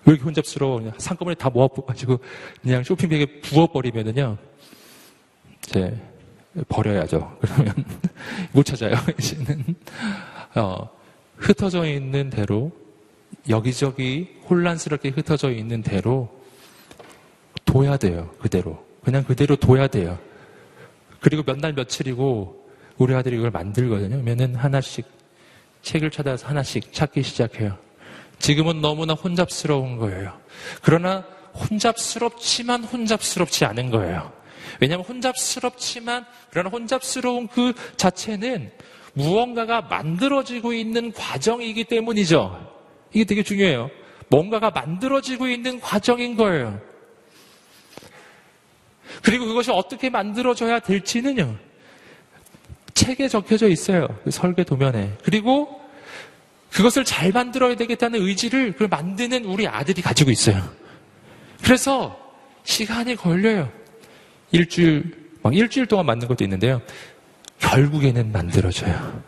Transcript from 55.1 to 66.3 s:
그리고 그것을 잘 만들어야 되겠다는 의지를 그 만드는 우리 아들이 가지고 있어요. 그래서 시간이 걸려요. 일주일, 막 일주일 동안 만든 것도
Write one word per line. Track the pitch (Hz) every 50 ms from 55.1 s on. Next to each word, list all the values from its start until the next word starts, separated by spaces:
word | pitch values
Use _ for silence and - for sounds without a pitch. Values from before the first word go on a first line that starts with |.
| 101 - -
그리고 | - 165 214 202 240 262 285 294 285 - - - - - - - - - - - - - _ _ _ _ _ _ _
그것을 | - - 190 240 - 277 262
잘 | - - - 147 185
만들어야 | 196 247 247 247 226 262 254 247 240
되겠다는 | 220 233 226 233 226 240 233 233 226
의지를 | 180 190 202 190 - 233 - 269 269 226 175
그 | - 214
만드는 | 202 175 147 156 180 196 190 240 240 254 254 233
우리 | 196 185 196 214 160
아들이 | 107 107 139 143 190 175
가지고 | 170 - 120 - 151 135
있어요. | 117 - - - 104 95 90 82 - - - - - - - _ _ - - - - - - - - - -
그래서 | - 254 247 - 269 277 262 196 117 185 - - - - - - - - _ _
시간이 | - - - 220 208 220 233 233 247 247
걸려요. | - - 180 165 180 196 226 220 202 147 120 - - - - - - - - - - - - _ _ _ _
일주일, | - 170 175 170 - 175 175 165 156 147 151 170 - - - - - -
막 | - 104 131
일주일 | 185 226 233 - 277 254
동안 | 202 220 196 175 127
만든 | 113 117 120
것도 | 120